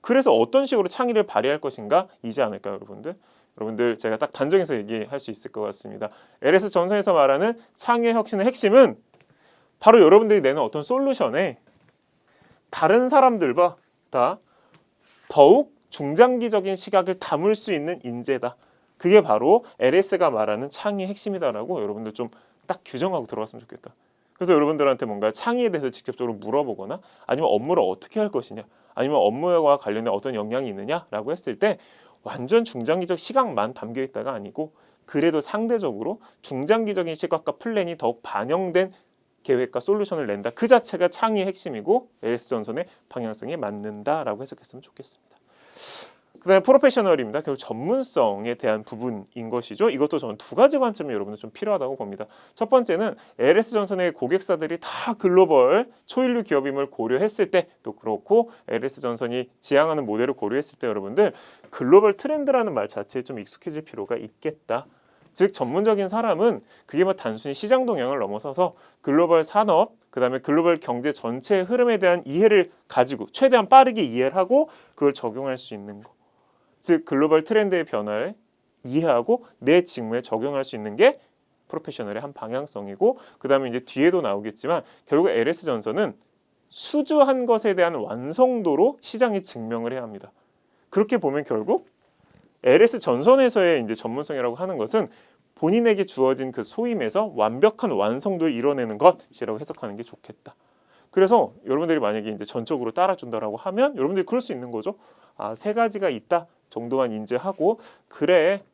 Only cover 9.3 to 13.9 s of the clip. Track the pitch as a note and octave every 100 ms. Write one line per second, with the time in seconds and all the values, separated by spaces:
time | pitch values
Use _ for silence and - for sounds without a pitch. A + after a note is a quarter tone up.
9.3 | _ _ _ _ _ - A3+ D#3 G3+ A3+
10.3 | G#3 C3+ D3 A2+ D3+ D3 B3+ C#4 C4 C#3+
11.3 | C3 F#3 B2 _ _ _ _ _ _ _
12.3 | _ _ _ _ - D#3 A3 B3+ C#4 C4
13.3 | A3+ D3+ B2 F3 - _